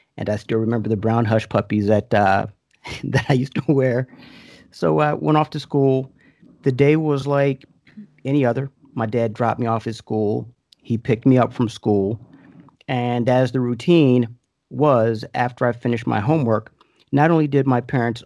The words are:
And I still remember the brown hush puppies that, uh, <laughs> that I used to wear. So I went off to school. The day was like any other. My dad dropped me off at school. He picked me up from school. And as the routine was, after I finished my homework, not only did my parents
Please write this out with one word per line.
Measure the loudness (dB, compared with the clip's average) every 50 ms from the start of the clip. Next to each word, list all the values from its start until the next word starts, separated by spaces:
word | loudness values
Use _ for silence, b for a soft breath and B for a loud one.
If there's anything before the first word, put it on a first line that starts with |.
| b b b
And | -10 -6 -6
I | -6
still | -6 -6 -4 -4
remember | -2 -2 -2 -2 -4 -2 -2
the | -4
brown | -2 0 0 0 0 0
hush | 2 0 0 0
puppies | 0 -2 -2 -2 0 -2 -2 2
that, | 2 2 0 0 0 0
uh, | 2 2 2 2 0 -2 -4 -10 _ _ _ _
<laughs> | _ -18 -16 -14 -12 -8
that | -4 -4 -2 0 2
I | 0
used | 0 0 -4 -6
to | -8 -2 0
wear. | 0 2 2 0 0 -2 -4 B B B B B B B B B B B B B
So | _ -4 -2 0 2 2
I | 2 0 -2
went | -2 0 2 2
off | 2 2 0
to | -6 -12
school. | -10 -4 -2 0 2 2 2 0 -2 -8 _ b b b b b b b _ _ -2
The | -2 2
day | 2 4 4 4
was | 2 2 0 -2 -2 -2
like | -2 0 0 2 0 -2 -4 -10 _ _ _ _ _ -20 -20 -20 _ _ _ -6
any | -2 0 0 0
other. | 0 0 -2 -6 -10 _ _ _ -12 -6
My | -6 -6
dad | -4 -2 -2 -2 -2 -2
dropped | -2 -2 -2 -2 -2
me | -2
off | -2 -2 -4 -4
at | -8 -12
school. | -12 -10 -6 -4 -2 -2 -2 -2 -4 -6 -12 -20 _ _ _ _ _ _
He | -6 -6
picked | -6 -2 -4 -4 0 2
me | 4 4
up | 4 4 0 0
from | -4 -4 -4
school. | -4 -4 -2 0 0 2 0 -2 -4 -6 -10 B B B B B B B B B B _ _ -6
And | -4 -4 -2 -2 -2 -2 0 2
as | 2 2 2 0 -2
the | -2
routine | -2 -2 -4 -4 0 2 4 6 6 6 4 2 2 -2 -6 _ _ _ _ _ _ -12
was, | -4 0 2 4 4 4 2 0 -2 -4 -8 -8 -4
after | -4 -4 -4 -2 -2 -2
I | -2
finished | -2 -2 -4 -4 -4 -4 -4
my | -4 -2 -2
homework, | 0 0 0 0 2 0 0 0 -2 -6 _ b b b b b b b 0
not | 2 4 4
only | 4 2 2
did | 2 0 0 2
my | 2 0 0
parents | -2 -2 -2 -2 -2 -2 -4 -6 -10